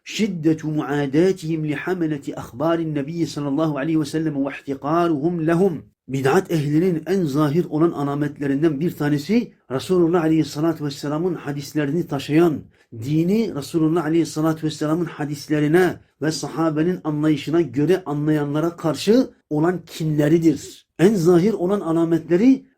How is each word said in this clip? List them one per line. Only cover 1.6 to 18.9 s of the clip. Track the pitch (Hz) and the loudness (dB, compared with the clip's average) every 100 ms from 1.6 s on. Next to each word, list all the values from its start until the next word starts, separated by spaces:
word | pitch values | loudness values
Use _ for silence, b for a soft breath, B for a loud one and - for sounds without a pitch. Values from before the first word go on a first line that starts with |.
| 151 | -4
li | |
hameleti | 143 - 185 160 147 147 139 | -4 -4 -2 -2 -4 -8 -10
ahbârin | - 117 156 165 160 | -12 -4 -2 0 -2
nebiyyi | 147 139 170 147 | -4 -4 -4 -4
sallallahu | - 143 139 160 143 | -4 -4 0 0 -2
aleyhi | 143 156 | 0 0
ve | |
sellem | 143 156 160 139 139 | 0 -2 -2 -2 -4
ve | |
ihtikaruhum | - - 135 139 170 170 151 160 175 156 | -6 -8 -6 -2 0 2 0 0 0 0
lehum. | 170 196 139 - _ - | 2 2 0 -10 _ -8
Bid'at | 135 131 170 185 | -2 2 2 2
ehlinin | 165 143 151 185 165 - | -2 0 2 2 0 -2
en | 196 | 0
zahir | 160 139 151 160 | 0 2 2 2
olan | 165 151 170 | 0 2 2
alametlerinden | - 143 143 147 - 143 139 165 139 | 2 -2 -2 -4 -2 -2 2 2 2
bir | 170 - | -2 -2
tanesi | 147 147 143 233 226 b b | 0 0 2 0 0 b b
Resulullah | 131 - 185 165 175 | -6 0 2 4 2
aleyhissalatu | 160 160 151 147 165 156 | 2 2 0 0 -2 -2
vesselamın | 147 139 147 151 180 | -6 -6 -6 -2 -2
hadislerini | 151 143 143 147 156 143 165 165 | -4 -6 -8 -6 -4 -2 -2 -4
taşıyan, | 143 - 151 170 131 - b b 117 | -6 0 4 4 0 -8 b b -12
dini | 120 156 170 214 214 | -2 0 2 2 0
Resulullah | 143 139 170 156 170 | -4 -4 0 2 0
aleyhissalatu | 151 165 156 156 160 156 156 | 0 0 0 0 -2 0 -4
vesselamın | 151 151 165 | -4 -2 -2
hadislerine | 160 - 147 147 - 151 151 165 180 - b b | -2 -6 -8 -8 -4 0 2 4 2 -2 b b
ve | 151 | -4
sahabenin | 156 139 139 165 151 165 185 | -4 -6 -2 0 0 -2 -2
anlayışına | 156 151 156 151 - 165 | -4 0 0 0 0 0
göre | 151 117 151 185 165 | 0 0 0 0 0
anlayanlara | 147 151 151 147 147 165 170 | -2 0 0 0 -2 -2 -2
karşı | 160 | -4